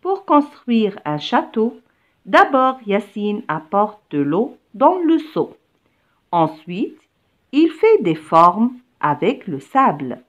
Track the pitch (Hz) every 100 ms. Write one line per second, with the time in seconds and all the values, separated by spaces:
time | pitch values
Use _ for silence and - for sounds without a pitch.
0 | 349 381 - 294 285 - - 226 214 190
1 | - 151 - 247 320 - 226 247 _ _
2 | _ _ - 285 392 277 262 254 202 202
3 | 208 - 208 208 - 156 156 202 208 208
4 | _ 147 143 165 262 - _ 196 277 370
5 | 330 320 - 175 147 - _ _ _ _
6 | _ _ _ 170 156 156 - 180 302 -
7 | _ _ _ _ _ 269 330 - 440 440
8 | 185 160 - 165 175 190 240 - _ _
9 | 151 143 175 277 - 135 - 269 262 147
10 | 131 -